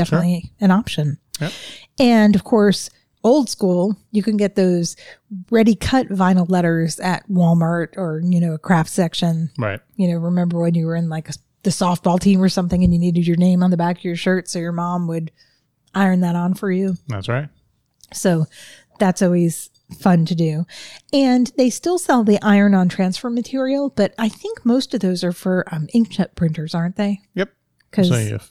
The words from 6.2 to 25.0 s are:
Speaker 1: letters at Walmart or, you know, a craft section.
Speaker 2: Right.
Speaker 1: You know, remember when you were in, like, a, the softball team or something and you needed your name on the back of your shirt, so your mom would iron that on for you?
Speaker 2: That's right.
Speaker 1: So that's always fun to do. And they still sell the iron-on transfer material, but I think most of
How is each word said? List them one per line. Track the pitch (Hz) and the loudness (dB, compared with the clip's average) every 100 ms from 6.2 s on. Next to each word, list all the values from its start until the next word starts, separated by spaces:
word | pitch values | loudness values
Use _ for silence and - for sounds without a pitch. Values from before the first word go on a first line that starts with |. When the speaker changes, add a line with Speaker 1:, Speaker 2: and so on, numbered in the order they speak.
| 185 185 175 | 2 2 2
Speaker 1:
letters | 185 175 165 165 - | 0 2 0 -2 -4
at | 185 175 - | -6 -6 -2
Walmart | 185 170 170 165 170 165 - | 2 4 4 2 -2 -4 -6
or, | 175 156 | -6 -4
you | 175 175 | 0 0
know, | 170 | 0
a | 156 | -4
craft | - 175 165 | 0 0 0
section. | - 170 - 170 165 160 - | -2 -2 -2 -2 -2 -6 -4
Speaker 2:
Right. | 110 98 - - | -6 -6 -12 -4
Speaker 1:
You | 180 | -2
know, | 170 | -2
remember | 170 180 175 170 | -2 0 0 0
when | 170 | 0
you | 170 160 | 0 -2
were | 165 | -2
in, | 165 | -4
like, | 160 - | -6 -10
a, | - _ _ | -16 _ _
the | 196 | -4
softball | - 180 175 185 175 | -2 -2 0 0 2
team | 196 190 | 2 4
or | 185 | 2
something | 190 180 175 | 0 -2 2
and | 180 | 2
you | 175 | 2
needed | 175 170 170 | 0 0 0
your | 170 | 2
name | 180 180 | 2 2
on | 180 | 2
the | 175 | 2
back | 170 175 | -2 -4
of | |
your | 180 175 | -6 -4
shirt, | - 185 180 | -2 -2 -2
so | 180 | -8
your | 170 | -6
mom | 170 175 180 170 | -6 -4 -4 -4
would | 165 160 - _ _ _ _ _ | -6 -8 -14 _ _ _ _ _
iron | 185 196 185 | -2 2 2
that | 180 175 | 0 0
on | 175 | -2
for | 185 202 | -2 -2
you? | 185 196 180 - | -2 -2 -4 -6
Speaker 2:
That's | 107 95 | -8 -4
right. | 123 147 _ _ _ _ _ _ | -4 -4 _ _ _ _ _ _
Speaker 1:
So | - 196 165 156 - - - _ _ | -4 0 0 -2 -8 -20 -20 _ _
that's | 196 180 | 0 2
always | 185 175 170 - - _ _ - | 2 2 0 -2 -12 _ _ -2
fun | 202 175 | 2 2
to | 160 | 2
do. | 170 165 156 175 - - - _ | 0 -2 -2 -6 -10 -20 -20 _
And | 285 269 247 247 - | 0 2 2 2 2
they | 254 | 0
still | - 339 359 | 0 -4 -4
sell | - 262 | 0 2
the | 214 208 | 4 2
iron-on | 214 202 202 196 180 | 4 4 4 4 2
transfer | - 185 185 240 | 0 -2 -2 -6
material, | 240 226 262 262 277 277 | -6 -4 -4 -2 -2 -2
but | - 196 - | -2 -2 0
I | 226 | -4
think | - 403 453 | -4 -12 -4
most | 233 247 254 | 0 0 0
of | 240 | -4